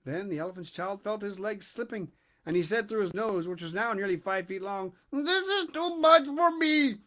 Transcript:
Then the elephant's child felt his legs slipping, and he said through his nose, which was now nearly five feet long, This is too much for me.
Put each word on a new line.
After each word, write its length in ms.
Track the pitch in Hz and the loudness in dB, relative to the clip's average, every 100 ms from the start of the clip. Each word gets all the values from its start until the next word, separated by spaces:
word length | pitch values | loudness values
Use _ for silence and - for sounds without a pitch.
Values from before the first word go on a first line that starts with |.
Then 240 | 135 156 202 | -6 -6 -4
the 100 | 156 | -6
elephant's 320 | 170 185 165 | -6 -8 -14
child 320 | - 185 196 | -8 -6 -6
felt 200 | 202 214 | -6 -6
his 180 | 208 190 | -6 -6
legs 260 | 202 208 - | -6 -8 -10
slipping, 460 | - 240 220 175 _ _ _ | -10 -8 -6 -8 _ _ _
and 120 | - 170 | -2 0
he 60 | |
said 260 | 160 220 214 | 2 -2 -2
through 120 | 220 | -2
his 140 | 190 | -2
nose, 340 | 170 220 190 170 | 0 -2 -2 -2
which 140 | 180 | -6
was 100 | 170 | -6
now 200 | 175 233 | -4 -2
nearly 220 | 208 196 175 | 0 0 -2
five 300 | 190 190 185 | 0 -4 -2
feet 140 | 190 | -8
long, 320 | 190 196 190 - _ | -6 -6 -6 -10 _
This 360 | 277 294 370 381 | -4 2 2 2
is 200 | 392 349 | 0 -2
too 240 | 311 349 339 | -2 -4 4
much 300 | 320 330 277 | 8 8 6
for 240 | 285 339 330 | 2 2 4
me. 400 | 320 302 277 214 | 4 6 4 0